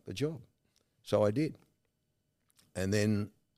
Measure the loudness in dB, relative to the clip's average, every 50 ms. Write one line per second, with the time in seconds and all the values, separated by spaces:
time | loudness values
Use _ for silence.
0 | _ -14 -8 -6 -6 -6 -6 -8 -14 -20 _ _ _ _ _ _ _ _ _ _
1 | _ 0 2 2 4 2 2 0 -2 -2 -4 -8 _ _ _ _ _ _ _ _
2 | _ _ _ _ _ _ _ _ _ _ _ _ _ _ -6 -4 -2 0 2 2
3 | 2 2 2 0 -2 -4 -10 _ _ _ _